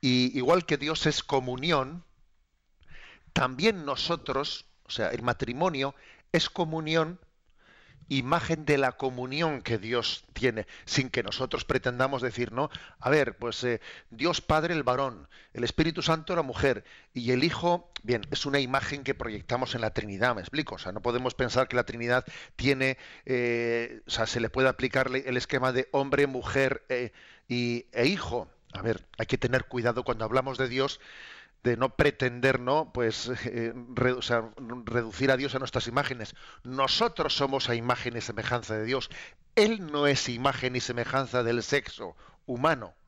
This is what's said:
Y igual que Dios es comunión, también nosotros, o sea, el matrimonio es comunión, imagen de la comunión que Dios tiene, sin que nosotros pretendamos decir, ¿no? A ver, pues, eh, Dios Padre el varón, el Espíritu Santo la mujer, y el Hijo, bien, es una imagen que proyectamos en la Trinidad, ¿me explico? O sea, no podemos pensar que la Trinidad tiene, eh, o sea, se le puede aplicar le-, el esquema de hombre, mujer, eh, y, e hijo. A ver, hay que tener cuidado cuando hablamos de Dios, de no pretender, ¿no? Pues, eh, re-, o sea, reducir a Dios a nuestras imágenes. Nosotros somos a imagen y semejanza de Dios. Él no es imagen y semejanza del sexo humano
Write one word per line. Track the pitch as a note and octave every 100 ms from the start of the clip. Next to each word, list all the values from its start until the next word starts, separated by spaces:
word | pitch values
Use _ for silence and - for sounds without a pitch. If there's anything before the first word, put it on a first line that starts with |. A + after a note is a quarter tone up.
Y | C3+ B2+ B2+ C3
igual | B2+ F3+ E3+
que | D3
Dios | C#3+ D#3+ D#3+
es | D3
comunión, | - C#3 B2+ B2+ D3+ D#3 C3 E3+ - _ _ _ _ _ _ _ - - - - -
también | - B2+ B2+ G3 G3+
nosotros, | D3 C3+ - E3+ D#3+ C3+ C#3 - - _
o | -
sea, | - G2+
el | A#2
matrimonio | A#2+ A#2 B2+ A#2+ F3+ D3 C#3 - - - _
es | E3 -
comunión, | - E3 D#3+ D#3 D#3+ D#3+ F3+ - _ _ _ _ - - - -
imagen | C3+ B2 E3 - D#3+
de | D3+ C#3+
la | C3+
comunión | B2 C3+ B2 B2+ C#3 E3 C#3
que | G#2 A#2
Dios | G#2 A#2+ A2+ - -
tiene, | - B2+ A2 G2 -
sin | - - C3
que | -
nosotros | G#2 - C3 C#3+
pretendamos | - B2+ - B2 C3 C#3
decir, | B2+ A#2 A#2+
¿no? | A2 D3 - - -
A | -
ver, | D3+ B2+ G2+
pues, | A#2+ A2
eh, | B2+ A2+ - - -
Dios | A2+ D3 F3
Padre | - D#3 E3
el | E3
varón, | B2+ B2 C3+ A2 - - -
el | -
Espíritu | A#2 - D#3+ D#3
Santo | C#3+ D#3+ D#3
la | F3
mujer, | C#3+ A2+ C3+ A2 - - _
y | - A#2+
el | B2+
Hijo, | D#3+ - E3+ F3 - -
bien, | - A#2+ G#2+
es | - C#3+
una | C#3
imagen | B2+ C3+ C3 C#3+
que | C3+
proyectamos | C3+ - G#2 F#2 A#2+ B2+ A#2+
en |
la | A2
Trinidad, | - G#2+ G2 A#2+
¿me | A2+
explico? | F2+ C#3+ D#3
O | F#2
sea, | -
no | G2+
podemos | A#2+ A#2+ B2+
pensar | - B2 A#2+ B2+
que | B2
la |
Trinidad | A#2 A#2 A#2 B2 - - - -
tiene, | B2 C3+ C3 C3 - - -
eh, | B2+ A#2+ A#2 A#2 A#2 A#2 A2+ -
o |
sea, | - A2
se | -
le | A2+
puede | - C3
aplicar | B2 C3 C#3 C3
le-, | C3 C3
el | B2
esquema | - C#3 B2+
de | B2+ B2+
hombre, | C#3+ C#3 C#3 C#3+
mujer, | C3 A#2 C#3 C3+ B2 _
eh, | B2+ A#2+ - - - _
y, | B2 A#2+ A#2+ -
e | A2 B2+
hijo. | G3 - A#2+ - _ _
A | -
ver, | G#2 A2 - -
hay | A2+
que | B2+
tener | B2 B2+ -
cuidado | B2+ A#2 A#2
cuando | B2 A2+
hablamos | A2 B2 C3 B2
de | C3
Dios, | B2+ C#3 - - - - - - _
de | B2 A#2
no | C3 -
pretender, | D3 - B2+ A#2+ C3 B2+
¿no? | B2 D3 D#3+
Pues, | - A#2 A2 A#2+ B2
eh, | B2+ A#2 A2+ A#2+ A#2+
re-, | A#2+ B2
o | B2+
sea, | A2+ A#2+ A2+ - A#2+ B2
reducir | A2 A2+ A2+ F2+ C3+
a | C3
Dios | C#3
a | C3
nuestras | C3 B2+ A#2
imágenes. | A#2+ C#3+ B2+ G#2+ - - -
Nosotros | B2 C3 C3+ - A#3 - D#3
somos | - C#3 C3+ B2
a |
imagen | A#2 A#2 B2 B2 A#2
y |
semejanza | - G#2+ G#2+ A#2+ - G#2+
de |
Dios. | A2 C3 - - - - - -
Él | G#3+ A3 E3+
no | D3 C#3+
es | C3+ -
imagen | A#2 C3+ B2+ B2+ B2+
y |
semejanza | - A#2+ A#2 C3+ C3+ B2
del | A#2 A#2
sexo | G#2+ C#3+ - - G2 - - - -
humano | B2 D3 D3 G2+ -